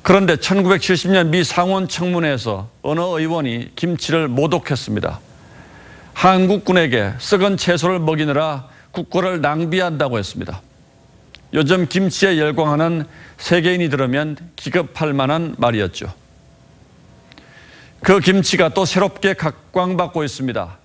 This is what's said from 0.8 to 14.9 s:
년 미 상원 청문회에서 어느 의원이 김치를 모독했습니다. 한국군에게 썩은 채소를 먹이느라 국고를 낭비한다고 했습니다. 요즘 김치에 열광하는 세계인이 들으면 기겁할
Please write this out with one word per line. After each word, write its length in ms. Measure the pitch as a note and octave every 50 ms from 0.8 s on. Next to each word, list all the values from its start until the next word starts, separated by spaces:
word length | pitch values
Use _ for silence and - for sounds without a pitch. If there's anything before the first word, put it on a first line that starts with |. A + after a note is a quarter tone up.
| - - F#3 E3 - F3
년 200 | G3 F#3+ E3+ D#3+
미 140 | D3+ F3+ E3
상원 420 | - - - F3+ F#3 F#3+ F#3+ F#3+
청문회에서 840 | - - - F3 F3+ F3+ E3+ E3 D3+ C#3 B2 G#2 A2+ G#2 F#2+ G2 A#2 _ _
어느 200 | _ C#3 D3+ E3
의원이 720 | F3 F#3 F3 D#3 D#3+ D#3+ E3+ E3+ D3 B2+ A#2 A#2 A#2+ - -
김치를 520 | - - F3 F3 - - - D#3 E3 D#3+ C#3
모독했습니다. 920 | A#2+ C3 D3 C3+ D#3 E3 - - D3 A#2+ - - G#2+ G2+ - E2+ E2 - - - - - - - - - - - - - - - - - - - -
한국군에게 1000 | - - F#3 F#3+ F#3 F#3 F3+ G#3 F#3+ - - F#3 F#3 E3 C#3+ A#2+ A#2 G2+ G2+ - B2+
썩은 400 | - - G#3 F#3+ F#3 G3+ G3 -
채소를 400 | - F#3 F3 D#3+ D3+ F3+ F#3 F3+
먹이느라 720 | D#3+ D#3 D#3+ D#3 D#3 D3+ C#3 C#3+ D#3 D#3 D3 C3+ B2+ - - - - _
국고를 500 | - - F3 - - F3+ F#3 F#3 F#3 E3+
낭비한다고 760 | D3 C#3+ D3+ D#3 E3+ D#3+ D#3+ F#3 F3+ F3 D#3+ C#3 D3+ C3+ B2 A2+
했습니다. 440 | G2 - - G#2+ F#2+ - F2+ F#2 - - _ - - _ _ - _ _ _ - _ _ - - - -
요즘 340 | - D3+ D#3 C#3 F#3 F#3 F3 -
김치에 500 | - F#3 G3 F3+ - - G3 G3 F3+ D#3
열광하는 680 | D3+ D3+ C#3 C#3 D#3+ D3+ D3 D3 D#3+ E3 E3+ E3 D3 - - - - - -
세계인이 540 | - - - F3 F3+ D#3 F3+ F3+ F3+ F3 D#3
들으면 480 | C#3 C3+ C3+ B2 B2+ C#3+ D3+ D#3 D3 - E3 E3+ _
기겁할 560 | - - - D3 F3+ E3+ -